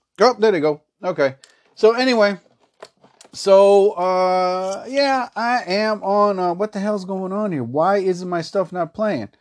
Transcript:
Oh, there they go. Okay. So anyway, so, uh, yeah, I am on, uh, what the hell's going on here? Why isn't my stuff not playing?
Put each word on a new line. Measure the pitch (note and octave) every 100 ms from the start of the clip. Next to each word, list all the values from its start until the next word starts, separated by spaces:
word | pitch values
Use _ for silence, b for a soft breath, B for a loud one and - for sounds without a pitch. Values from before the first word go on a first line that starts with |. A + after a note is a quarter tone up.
| _ -
Oh, | A#3 A3
there | G#3+
they | F3+
go. | D3+ D3 _ _
Okay. | F#3 D#3+ C#3 C3 b b b -
So | A3
anyway, | A#3 C4 A#3 G3+ F#3+ _ _ _ _ - _ _ _ -
so, | - G3+ G3 G3+ G3+ G3+
uh, | F3 F3+ F#3 F#3 F#3 F#3 F#3 F#3+ G3 A3
yeah, | C4+ C#4 C4 A#3+
I | G3+ A#3 B3 F3+
am | G3 A3 G#3+
on, | F#3+ G#3 G#3 F#3+
uh, | F3+
what | F3 G#3+
the | G3+
hell's | G#3 G#3 F#3
going | F#3+ F#3+
on | G3+ G#3+
here? | D3+
Why | A#2 C#3 E3+ G3+
isn't | F#3+ F3 F#3
my | F3
stuff | D#3+ G3+ F3
not | F3+ E3
playing? | - G#3+ D3 G2+ _